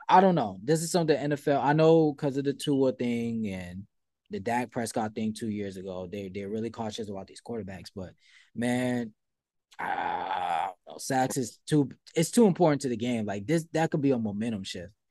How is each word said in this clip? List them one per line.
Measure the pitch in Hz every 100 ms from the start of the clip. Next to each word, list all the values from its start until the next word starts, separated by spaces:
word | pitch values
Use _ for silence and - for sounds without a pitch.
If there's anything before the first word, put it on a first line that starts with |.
| -
I | 180
don't | 190 170
know. | 110 95
This | 113 160
is | 165
something | 175 156 139
N | 147
F | 147 156
L, | 139
I | 131
know | 156 160 165 156 139
'cause | 143 131
of | 139
the |
Tua | 139 156 135 135
thing | 127 123 117 117 113 107
and | 92 87 92 104 _ _ _ _
the | 101
Dak | 98 120 120
Prescott | 123 113 127 107 110
thing | 110
two | 107 113
years | 104 98 95
ago, | 95 92 90
they, | 101 98
they're | 98 98
really | 110 113
cautious | 110 110 107 104
about | 95 95
these | - -
quarterbacks. | 117 95 92 - 98
But, | 87 - _ _ _ 113
man, | 120 123 127 123 113 - _ _ _ _ _ -
I | 90 87 87 87 90 95 87 82 92
don't | 87 - 78
know. |
Sacks | - 131 131 -
is | 117 - -
too, | 151 135 - - -
it's | 165
too | - 214
important | 165 170 139
to | 131
the | 113
game. | 120 117 101
Like, | 101 104
this, | 165 160
that | 156 160
could | 165
be | 139
a | 123
momentum | 110 101 117 104
shift. | 95 95 - _ _